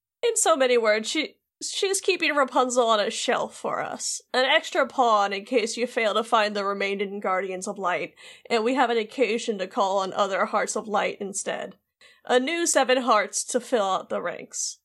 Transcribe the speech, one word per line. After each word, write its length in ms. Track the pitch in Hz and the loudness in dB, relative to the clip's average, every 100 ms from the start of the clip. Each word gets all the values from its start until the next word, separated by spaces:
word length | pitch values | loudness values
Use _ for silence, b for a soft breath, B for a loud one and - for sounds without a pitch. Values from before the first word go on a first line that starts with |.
| _ _ 466 | _ _ -2
in 100 | 453 | 2
so 180 | 392 320 | 2 4
many 220 | 254 247 | 4 4
words, 320 | 220 214 220 | 4 2 0
she, 260 | 311 277 - _ _ | -4 -4 -8 _ _
she's 380 | - - 392 392 | -8 -2 -2 0
keeping 340 | - 370 311 294 | 0 2 2 2
Rapunzel 520 | 262 262 254 240 226 | 2 2 2 2 4
on 120 | 220 | 4
a 100 | 180 | 2
shelf 460 | - - - 220 - | -2 -2 0 -2 -6
for 260 | - - | -6 -4
us. 400 | - - - - - | -4 -6 -8 -8 -4
An 120 | 247 262 | 0 2
extra 400 | 311 320 349 262 | 2 0 -2 -2
pawn 460 | - 233 214 202 | 2 4 4 2
in 120 | 202 202 | -2 0
case 320 | 247 220 233 | 0 0 -4
you 100 | 233 | -4
fail 260 | - 220 | 0 0
to 100 | 208 | 0
find 320 | 226 226 208 208 | 2 2 2 0
the 100 | 196 | -2
remaining 540 | 202 196 202 202 202 | -2 -2 -2 -4 -4
Guardians 480 | 202 185 190 185 196 | -2 -2 -2 -6 -8
of 100 | 202 | -4
Light, 360 | 185 170 170 - B B - | -2 -2 -4 -12 B B -2
and 140 | 233 | 0
we 120 | 220 269 | 2 2
have 140 | 240 | 2
an 80 | 233 | 2
occasion 600 | 208 - 220 226 233 202 | -2 -2 0 0 -2 -4
to 80 | 185 | -4
call 320 | 254 196 196 | 0 0 0
on 140 | 190 | -2
other 320 | - 196 190 214 | 0 0 0 0
Hearts 300 | 214 175 220 | 0 -2 -4
of 120 | 220 | -2
Light 300 | 202 185 - | -2 -2 -4
instead. 560 | 196 196 - - - - _ _ b b - | -8 -6 -6 -6 -8 -12 _ _ b b 0
A 140 | 254 | 2
new 280 | 262 339 339 | 2 0 2
seven 340 | 294 247 254 | 2 4 2
hearts 420 | 247 214 190 - - | 4 2 2 -6 -4
to 140 | 247 | -4
fill 260 | 240 240 196 | 0 0 2
out 240 | 185 - | 0 -2
the 120 | 208 | -6
ranks. 560 | - - - - - - | -6 -8 -12 -8 -8 -8